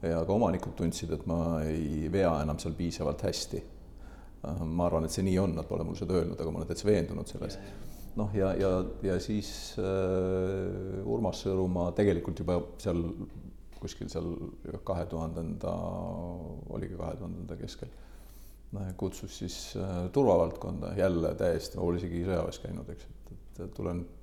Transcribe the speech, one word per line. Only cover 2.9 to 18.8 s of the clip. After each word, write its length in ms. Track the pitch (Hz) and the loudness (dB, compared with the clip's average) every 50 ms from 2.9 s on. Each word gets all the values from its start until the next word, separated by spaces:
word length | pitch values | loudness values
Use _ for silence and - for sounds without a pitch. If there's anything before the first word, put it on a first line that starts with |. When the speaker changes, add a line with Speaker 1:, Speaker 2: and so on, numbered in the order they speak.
| 80 - - 73 73 - - 95 | 0 0 0 0 0 0 0 -2
Speaker 1:
hästi. 340 | - - - - - - - - - - - - - - - - - - - - - - - 71 | -2 -2 -4 -4 -6 -6 -6 -8 -14 -16 -16 -16 -16 -14 -14 -14 -14 -14 -16 -16 -16 -10 -6 -4
Äh, 160 | 76 92 85 | -2 -2 -2
ma 220 | 80 80 87 87 87 | 0 2 4 4 4
arvan, 160 | 82 82 80 | 4 4 2
et 80 | 78 - | 2 0
see 120 | - 92 | 2 2
nii 120 | 95 92 92 98 | 4 6 6 4
on, 140 | 92 80 82 | 4 2 0
nad 100 | 80 80 | -2 -2
pole 160 | - - 80 | -2 -2 -2
mulle 160 | 85 85 - | -2 -2 -4
seda 160 | - 85 92 | -2 2 2
öelnud, 240 | 90 80 85 82 - | 2 2 2 0 -2
aga 120 | - 80 82 | -2 -2 -2
ma 100 | 87 82 | -2 -2
olen 60 | - | -4
täitsa 180 | 98 - - 101 | -4 0 4 4
veendunud 400 | 107 98 80 - 85 82 82 - | 6 6 4 2 -2 -6 -6 -6
selles. 280 | - - - - - - | -6 -6 -6 -6 -6 -8
Speaker 2:
Jaa, 40 | - - | -10 -10
jaa. 360 | - - - - - - - - - | -10 -10 -10 -10 -10 -10 -10 -8 -2
Speaker 1:
Noh, 140 | - 107 104 98 | -2 -2 0 2
ja, 180 | 107 95 95 92 | 4 4 4 4
ja, 140 | 87 98 95 92 92 90 92 - - - | 4 4 4 4 4 2 0 -4 -2 0
ja 120 | 95 90 90 | 2 2 2
siis, 300 | - - 107 104 98 - - - - - - - | 2 2 0 0 0 -2 -8 -10 -10 -8 -4 -2
äh, 1200 | 95 95 95 95 95 92 92 92 92 92 95 92 92 92 98 95 95 92 95 98 95 95 98 98 98 | 0 2 2 2 4 4 4 4 4 4 4 2 2 2 2 0 0 -2 -2 -2 -4 -4 -4 -4 0
Urmas 360 | 110 117 117 110 92 87 - - | 0 2 2 2 2 0 0 0
Sõõrumaa 460 | 98 95 92 95 92 90 90 87 90 85 | 2 4 4 4 4 4 2 2 2 4
tegelikult 440 | - 104 101 90 85 85 - 82 - | 6 6 6 6 6 2 -2 -2 -2
juba 160 | 95 85 90 87 87 - - - | 2 2 2 2 2 -2 -10 -4
seal, 220 | - 104 87 85 85 85 90 - 101 - - - - - - - - - - - | -2 0 2 2 2 0 -2 -4 -8 -10 -10 -12 -12 -12 -14 -14 -16 -16 -14 -10
kuskil 280 | - - - - - - - | -10 -8 -8 -6 -8 -6 -4
seal 180 | 82 85 85 85 - 76 - - - - - - - - | -4 -2 -2 -4 -4 -6 -8 -10 -10 -10 -8 -8 -8 -4
kahe 200 | - 95 90 85 87 | -2 -2 -2 -2 -2
tuhandenda, 640 | - 80 80 82 82 82 82 82 85 85 85 87 87 87 87 87 90 90 87 90 90 87 87 87 87 87 82 - - - - - - | -2 -4 -2 -2 -4 -4 -4 -4 -4 -4 -2 -2 -2 -2 -2 -4 -4 -4 -4 -4 -4 -4 -6 -6 -6 -6 -8 -8 -8 -10 -8 -6 -6
oligi 240 | - 98 92 90 85 | -6 -4 -4 -4 -4
kahe 200 | 87 82 - - | -4 -4 -4 -6
tuhandenda 360 | - 87 90 87 90 - 82 - | -6 -6 -6 -6 -6 -8 -6 -6
keskel, 320 | - - - - - - - - - - - - - - - - - - - - - - - 101 | -6 -8 -8 -8 -10 -12 -12 -14 -16 -16 -16 -18 -18 -16 -16 -16 -16 -16 -18 -18 -14 -10 -6 -6